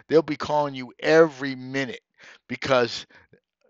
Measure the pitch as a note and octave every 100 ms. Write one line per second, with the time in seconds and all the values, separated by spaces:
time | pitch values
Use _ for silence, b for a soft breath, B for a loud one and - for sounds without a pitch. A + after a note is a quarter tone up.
0 | - D#3 D3+ C#3+ - D3+ C#3+ C3 B2 -
1 | D3+ D#3+ E3 C3 C#3 C3 B2+ C3+ B2+ -
2 | _ B B B - B2+ - B2+ A#2 -
3 | - b b _ _ _